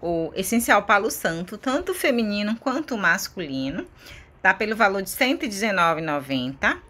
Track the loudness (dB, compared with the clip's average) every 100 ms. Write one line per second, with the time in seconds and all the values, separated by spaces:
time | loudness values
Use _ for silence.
0 | -2 -2 -2 -4 0 0 4 2 6 2
1 | 2 -2 -4 -4 -8 -8 -2 -2 -2 -2
2 | 0 2 0 -2 -2 -2 -2 -4 -4 -2
3 | 2 0 -2 -8 -6 -4 -4 -6 -10 -14
4 | -20 -20 -20 0 2 2 0 2 2 2
5 | -4 0 0 2 -2 -2 0 2 4 2
6 | 0 -4 -2 -4 -4 -2 -2 -2 -8